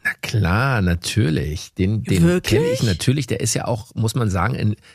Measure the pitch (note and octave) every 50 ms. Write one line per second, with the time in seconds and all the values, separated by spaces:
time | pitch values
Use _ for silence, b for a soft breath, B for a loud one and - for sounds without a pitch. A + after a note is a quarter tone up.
0 | - - - - - - - A2 F#2 E2 F#2 A2 C3+ C#3 C3 G#2+ F#2 F2+ E2+ E2+
1 | - - - G#2 C#2 D#2 D2+ - C#2+ D2+ D#2 - - - _ - F#2 G2 A2 G#2+
2 | B2 - G2 E3+ E3+ E3+ F3+ F3+ - - A2 - - A#4+ B4 - D3+ A2 F2 -
3 | - B2 C3 D3+ C3+ - - - - A2+ - - - - A#2+ A2 - - - A2+
4 | A2 A2 - C3 A2+ G2+ F#2 F2+ F2+ A2 - - - G#2+ G#2+ - b b b